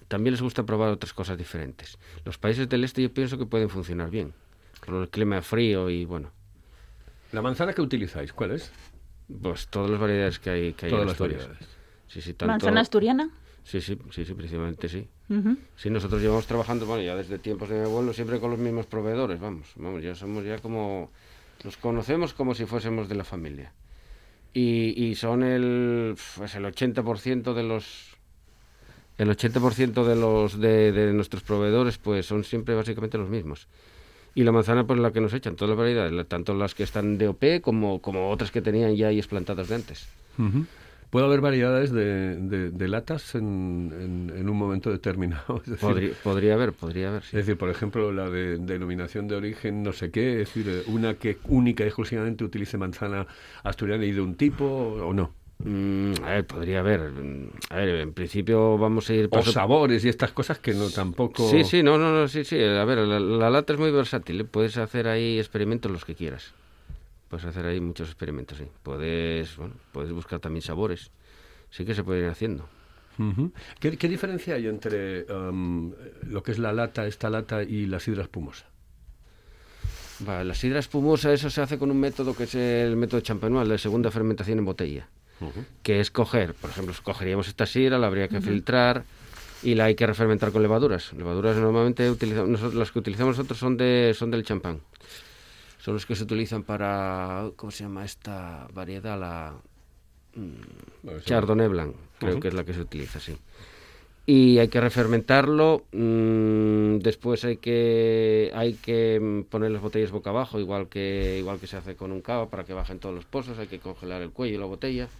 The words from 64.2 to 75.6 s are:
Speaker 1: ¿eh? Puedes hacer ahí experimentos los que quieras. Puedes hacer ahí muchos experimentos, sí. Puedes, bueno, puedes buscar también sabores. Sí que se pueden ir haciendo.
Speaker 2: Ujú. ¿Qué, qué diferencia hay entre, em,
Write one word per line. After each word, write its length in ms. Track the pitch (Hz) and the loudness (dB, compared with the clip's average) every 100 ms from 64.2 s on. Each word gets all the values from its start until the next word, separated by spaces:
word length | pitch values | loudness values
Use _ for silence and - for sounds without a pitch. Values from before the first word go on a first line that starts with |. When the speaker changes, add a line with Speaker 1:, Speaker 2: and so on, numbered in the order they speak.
| - 90 | -4 -4
Speaker 1:
¿eh? 20 | |
Puedes 320 | 110 107 110 113 | -2 0 0 0
hacer 320 | 110 123 113 | -2 -2 0
ahí 320 | 113 117 113 | 2 2 0
experimentos 500 | 107 107 104 117 113 | 0 -2 0 0 -2
los 100 | 87 | -6
que 100 | - | -8
quieras. 400 | 78 82 64 - - - - - - - - - | -8 -8 -8 -14 -20 -20 -20 -18 -18 -18 -20 -12
Puedes 160 | 82 87 | -10 -8
hacer 200 | 90 85 | -6 -4
ahí 140 | 90 | -2
muchos 300 | 87 87 80 | -4 -6 -10
experimentos, 480 | - 80 73 64 71 | -8 -8 -8 -10 -12
sí. 80 | 67 - | -14 -14
Puedes, 720 | 71 69 80 82 82 82 80 78 | -10 -6 -4 -2 -2 -2 -6 -10
bueno, 180 | 87 123 _ | -14 -14 _
puedes 180 | 69 78 | -10 -8
buscar 280 | 85 - 87 | -8 -8 -8
también 220 | 80 80 | -6 -6
sabores. 480 | - 80 107 85 - - - - - - - | -6 -4 -4 -4 -10 -20 -20 -20 -20 -20 -20
Sí 120 | - 95 | -10 -6
que 100 | 104 | -4
se 80 | |
pueden 220 | 90 90 87 | -2 0 0
ir 40 | |
haciendo. 380 | 82 110 73 76 - - - - - | -2 -4 -4 -10 -20 -20 -20 -14 -4
Speaker 2:
Ujú. 340 | 107 95 170 - - - | -2 0 -2 -6 -18 -4
¿Qué, 180 | 151 160 | -4 0
qué 100 | 170 | -2
diferencia 460 | 185 190 185 - 135 | -2 -4 -4 -4 -4
hay 120 | 110 | -4
entre, 540 | 107 113 104 98 92 | -4 -2 -2 -2 -6
em, 720 | 87 98 92 92 | -6 -6 -4 -2